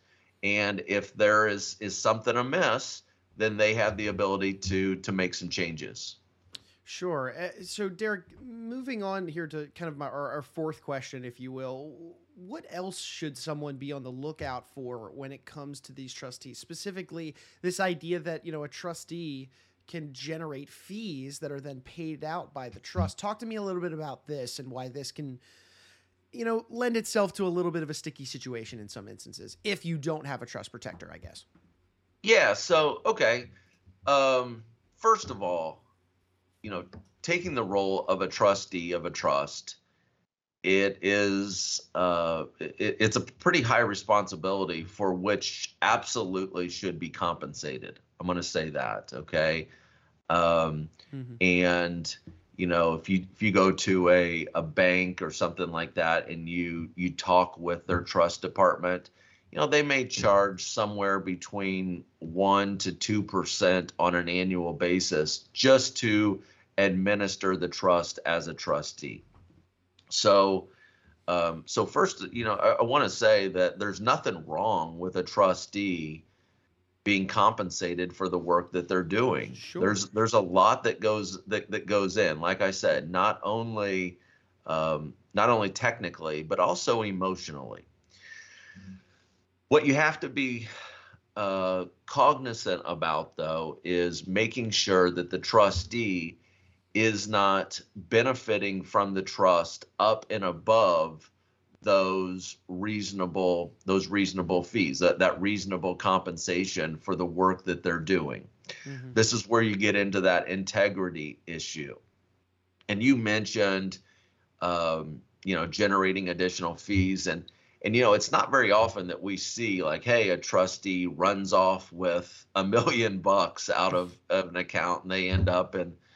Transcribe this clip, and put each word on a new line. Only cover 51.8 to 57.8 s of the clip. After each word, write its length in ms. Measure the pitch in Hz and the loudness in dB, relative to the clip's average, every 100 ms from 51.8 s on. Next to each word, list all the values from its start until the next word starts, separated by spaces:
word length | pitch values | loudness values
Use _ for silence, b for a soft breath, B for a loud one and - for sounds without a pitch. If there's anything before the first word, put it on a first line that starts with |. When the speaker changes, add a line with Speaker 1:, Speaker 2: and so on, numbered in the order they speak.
| 87 87 82 - - - _ - | 0 -4 -8 -10 -16 -20 _ -6
Speaker 1:
you 80 | 90 | 0
know, 300 | 85 85 80 | 2 2 0
if 120 | - | 0
you, 200 | 95 90 | -2 -2
if 100 | - | -2
you 100 | 107 | 2
go 200 | 95 95 | 4 4
to 380 | 92 - 95 87 | 4 2 4 6
a, 380 | 90 87 82 - 82 | 6 4 -2 -4 -4
a 60 | |
bank 580 | 82 76 90 90 90 92 | -4 2 4 4 0 -4
or 80 | 82 | -6
something 400 | - 87 - 85 | -2 -4 -2 -6
like 220 | 82 82 | -4 -6
that 360 | - 82 82 - | -2 2 0 -2
and 200 | 82 82 | -10 -6
you, 400 | 87 87 85 82 - | -4 -4 -4 -8 -4
you 160 | 90 | -4
talk 460 | 78 - 90 90 - | -4 4 4 4 0
with 260 | 85 85 | -4 -4